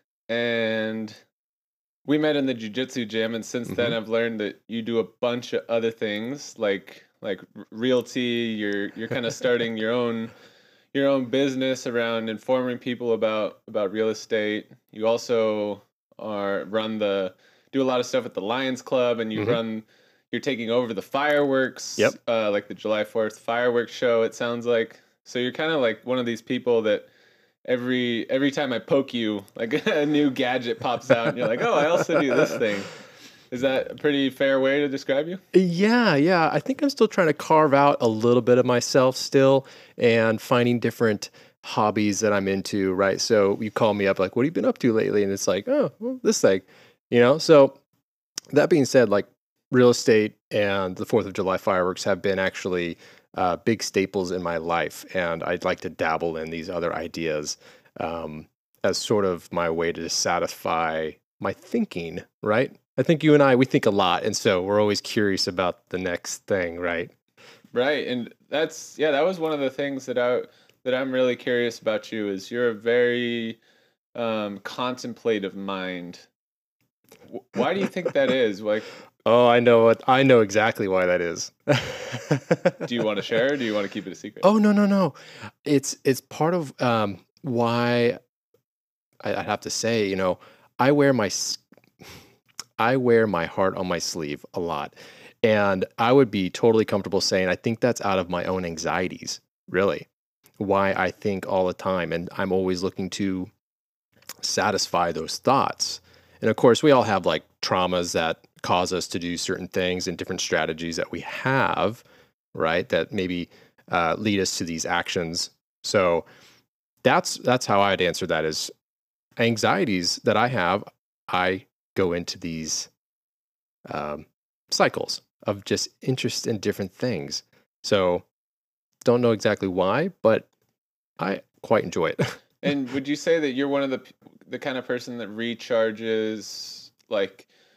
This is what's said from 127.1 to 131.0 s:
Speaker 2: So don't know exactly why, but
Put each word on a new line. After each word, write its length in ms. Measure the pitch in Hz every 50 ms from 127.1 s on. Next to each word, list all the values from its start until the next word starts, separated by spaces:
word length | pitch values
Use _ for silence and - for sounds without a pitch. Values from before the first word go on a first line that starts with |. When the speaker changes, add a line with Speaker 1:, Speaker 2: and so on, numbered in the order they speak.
| 110 80 69 71 - - - _ _ _ _ _ _ _ -
Speaker 2:
So 420 | - 107 98 92 90 90 87 - _ _ _ _ _ _ _ _ _ _ _ _ _ _ _ -
don't 160 | - 120 123
know 120 | 123 117 113
exactly 360 | 104 - 113 104 - 101 95
why, 420 | 87 90 90 92 107 135 160 196 - _ -
but 260 | 113 110 110 - _ _ _ _ _ _ _ _ _ _ _